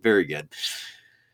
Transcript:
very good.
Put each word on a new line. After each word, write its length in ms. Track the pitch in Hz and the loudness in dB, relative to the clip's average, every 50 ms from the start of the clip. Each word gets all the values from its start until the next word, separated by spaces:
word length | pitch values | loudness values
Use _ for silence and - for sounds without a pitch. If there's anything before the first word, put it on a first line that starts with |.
| - | 2
very 220 | 113 107 101 85 | 4 4 4 4
good. 240 | 71 73 73 76 - - - - - - - - - - - _ _ _ _ _ _ | 2 -2 -8 -10 -12 -12 -10 -8 -8 -8 -8 -12 -16 -18 -20 _ _ _ _ _ _